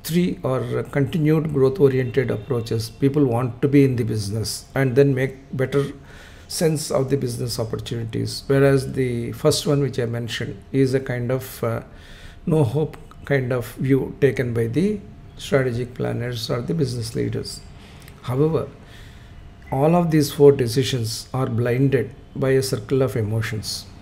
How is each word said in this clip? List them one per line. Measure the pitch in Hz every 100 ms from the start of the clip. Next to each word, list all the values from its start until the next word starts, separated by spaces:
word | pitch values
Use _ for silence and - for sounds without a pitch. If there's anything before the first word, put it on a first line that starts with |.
| -
three | 170 180 - 127
are | 131 120 123
continued | 120 143 135 170 151 160 156
growth-oriented | 143 131 135 139 127 123 123 120
approaches. | 113 - 120 110 113 110
People | - 139 143 135
want | 117 127 113
to | 139
be | 143
in | 139 120
the | 117
business | 110 98 110 98 - -
and | 131 135 120
then | 143
make | 127 135 135 - 131
better | 135 143 139 - - - - - -
sense | - 165 156 -
of | 131 131
the | 135
business | 127 120 123 -
opportunities. | 113 113 113 117 113 113 113 - -
Whereas | 139 139 139 131
the | 131 127 120 117
first | 113 156 147 -
one | 143
which | 135 120
I | 117
mentioned | 117 117 - 113 - -
is | 135 131
a | 131
kind | 131 123 120
of, | 131 113 -
uh, | 117 117 - - - - - - -
no | 156
hope | 127 139 151 - - - -
kind | 139 123
of | 127 117
view | - 131 135 - -
taken | 139 123 123
by | 117 117
the | 135 196 214 - - - -
strategic | - 139 131 117 117 -
planners | 123 117 120 120 -
or | 123
the | -
business | 165 123 120 110
leaders. | 127 117 117 - - - - - - - -
However, | - 127 156 151 - - - - - - - - - - -
all | 131 151
of | 175 170
these | 156 143
four | - 143
decisions | 135 120 120 127 127 110 - -
are | 127 131
blinded | 113 123 123 139 127 107 - -
by | - 135
a | 131
circle | 131 123 - 135
of | 131 120
emotions. | 104 110 110 110 - - - -